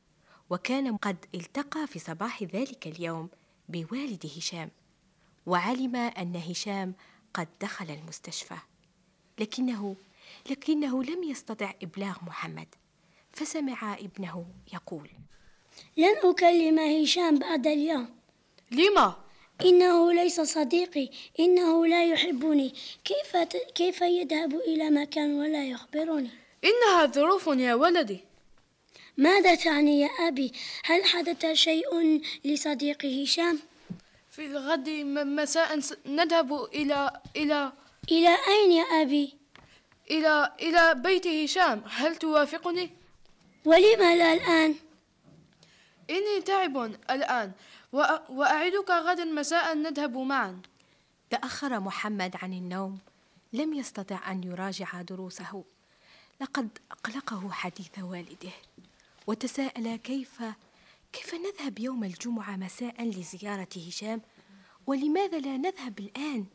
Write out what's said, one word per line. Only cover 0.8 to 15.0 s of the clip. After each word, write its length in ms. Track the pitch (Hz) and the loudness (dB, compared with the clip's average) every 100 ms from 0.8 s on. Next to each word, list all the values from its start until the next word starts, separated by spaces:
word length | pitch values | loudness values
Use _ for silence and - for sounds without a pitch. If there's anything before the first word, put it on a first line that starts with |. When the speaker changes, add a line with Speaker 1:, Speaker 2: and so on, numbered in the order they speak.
| 269 214 | -2 -4
Speaker 1:
قد 280 | 208 180 - 185 | -4 -6 -10 -14
التقى 520 | - 269 285 320 302 | -10 -8 -8 -6 -8
في 120 | 165 | -10
صباح 440 | 165 160 220 - | -12 -8 -8 -8
ذلك 440 | 185 190 269 254 160 | -8 -6 -8 -10 -16
اليوم 420 | 165 165 165 160 - _ _ - | -10 -8 -8 -10 -16 _ _ -12
بوالد 640 | 170 160 247 277 190 156 165 | -10 -8 -8 -8 -10 -12 -10
هشام، 320 | - 175 156 - _ _ _ _ _ _ - | -10 -10 -14 -16 _ _ _ _ _ _ -4
وعلم 500 | 175 190 254 262 247 | -2 0 -2 -2 -4
أن 400 | 233 - 175 175 | -6 -6 -8 -8
هشام 580 | 165 175 214 196 185 185 _ _ _ | -8 -8 -6 -6 -6 -10 _ _ _
قد 140 | - 165 _ | -10 -10 _
دخل 300 | 202 - 170 | -10 -10 -12
المستشفى، 680 | 147 160 - - - - 175 - _ _ _ _ _ _ - | -14 -14 -18 -14 -14 -12 -16 -20 _ _ _ _ _ _ -10
لكنه، 560 | 214 - 254 226 202 190 _ _ - - - | -8 -4 -4 -4 -8 -12 _ _ -20 -20 -12
لكنه 540 | 269 - 302 294 254 | -8 -2 -2 0 -2
لم 200 | 262 349 | -4 -6
يستطع 500 | 330 254 - 220 196 - | -6 -8 -10 -8 -8 -8
إبلاغ 340 | 180 190 196 175 | -14 -10 -10 -10
محمد، 440 | 170 - - 80 - _ _ _ _ _ _ | -12 -12 -12 -12 -18 _ _ _ _ _ _
فسمع 640 | - 302 320 277 233 214 | -10 -8 -4 -6 -6 -8
ابنه 520 | 202 196 - 180 170 175 185 - | -8 -12 -10 -10 -10 -14 -18 -16
يقول: 360 | 175 - 160 | -16 -12 -14